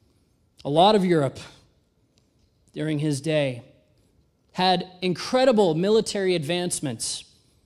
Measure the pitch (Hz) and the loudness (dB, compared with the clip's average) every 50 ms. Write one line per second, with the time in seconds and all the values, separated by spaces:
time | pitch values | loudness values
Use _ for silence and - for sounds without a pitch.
0 | _ _ _ _ _ _ _ _ _ _ _ _ - 139 147 160 185 208 214 202 | _ _ _ _ _ _ _ _ _ _ _ _ -6 -2 4 4 6 6 6 4
1 | 180 185 170 151 139 127 - - - - - - _ _ _ _ _ _ _ _ | 4 2 2 2 0 -2 -4 -8 -16 -20 -20 -20 _ _ _ _ _ _ _ _
2 | _ _ _ _ _ _ _ _ _ _ _ _ _ _ _ 151 151 156 156 143 | _ _ _ _ _ _ _ _ _ _ _ _ _ _ _ -8 -4 -4 -2 -2
3 | 156 156 143 127 127 160 156 151 143 131 123 117 - - _ _ _ _ _ _ | -2 -2 -2 -2 -2 -2 0 0 0 -2 -4 -8 -14 -20 _ _ _ _ _ _
4 | _ _ _ _ _ _ _ _ _ _ _ - 185 185 185 180 180 - - - | _ _ _ _ _ _ _ _ _ _ _ 0 2 2 2 0 -2 -8 -10 -6
5 | 185 185 165 - - - 254 254 262 269 233 214 202 170 156 160 185 202 220 226 | -4 -4 -4 -4 -4 -2 0 2 2 4 4 4 2 2 2 0 0 2 2 2
6 | 208 - - 202 190 185 180 170 143 147 175 180 175 180 - - 160 135 117 110 | 0 -2 -4 -2 -2 0 0 -2 -2 -2 -4 -4 -4 -4 -6 -6 -6 -8 -6 -6
7 | - - - - - - _ _ _ _ _ _ _ | -8 -8 -8 -10 -14 -18 _ _ _ _ _ _ _